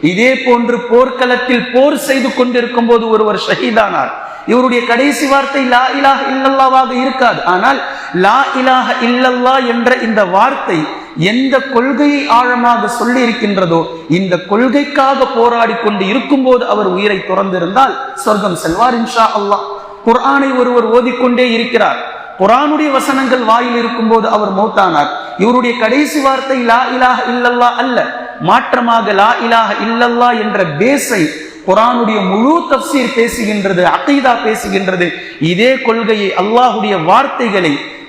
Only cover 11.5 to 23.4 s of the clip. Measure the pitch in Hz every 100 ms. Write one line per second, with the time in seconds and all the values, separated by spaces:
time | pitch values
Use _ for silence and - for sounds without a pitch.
11.5 | 254 139 226 254 254 294 285 277 233 247
12.5 | 247 240 233 208 196 220 254 233 214 208
13.5 | 196 185 165 165 - - 170 190 170 -
14.5 | 202 254 269 285 - 269 277 247 240 233
15.5 | 233 226 214 208 202 190 240 - 277 262
16.5 | 247 - 208 196 180 208 196 190 185 196
17.5 | 180 170 208 269 - - - - 214 196
18.5 | 170 165 175 240 240 226 233 220 214 202
19.5 | 202 - - - - - 240 269 277 269
20.5 | 254 247 247 220 233 247 240 247 240 254
21.5 | 226 226 233 185 - - - - - 190
22.5 | 240 294 302 302 269 - 262 262 254